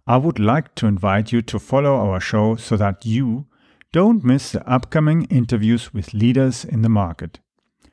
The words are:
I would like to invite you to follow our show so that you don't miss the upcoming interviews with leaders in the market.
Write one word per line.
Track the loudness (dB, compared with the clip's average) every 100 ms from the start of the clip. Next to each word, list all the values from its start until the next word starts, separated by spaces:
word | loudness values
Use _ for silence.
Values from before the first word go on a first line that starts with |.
| -2
I | 0
would | 0 0
like | 0 0 -4 -4
to | -2
invite | 0 0 0 0
you | -2
to | -4 -8
follow | -4 0 0 0
our | 0 -2
show | -2 0 0 -2
so | -2 -2
that | 0 -2 -4
you | -2 -2 -4 -8 _ _ _ _
don't | 2 2 4
miss | 2 0 0
the | -8 -2
upcoming | -2 0 0 2 2 2
interviews | 0 0 0 2 0 -2
with | -10 -6
leaders | 0 2 4 2 -2
in | -4 0
the | 2
market. | 2 0 -6 -14 -16 _ _ _ _ _